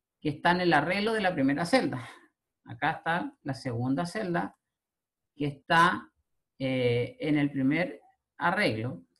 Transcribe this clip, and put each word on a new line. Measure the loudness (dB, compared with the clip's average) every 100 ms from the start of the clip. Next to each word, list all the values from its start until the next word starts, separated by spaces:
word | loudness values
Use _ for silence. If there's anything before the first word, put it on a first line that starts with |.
| _ _
que | -6
está | 0 2
en | 4
el | 4
arreglo | 4 2 0 0
de | 0
la | 0
primera | 2 2 2 2
celda. | 2 2 -4 -10 -20 _ _ _ _ -18
Acá | -4 -4
está | -2 -4 -4 -4 -10
la | -10
segunda | -8 -6 -4 -2 -2 -4
celda | -6 -4 -4 -4 -10 _ _ _ _ _ _ _ _
que | -6
está, | -6 _ 4 4 2 -8 _ _ _ _ _
eh, | -2 0 2 0 -2 -6
en | -2 0
el | 0
primer | 0 0 2 -2 -6 _ _ _ _
arreglo, | -2 0 0 -2 -6 -8 -16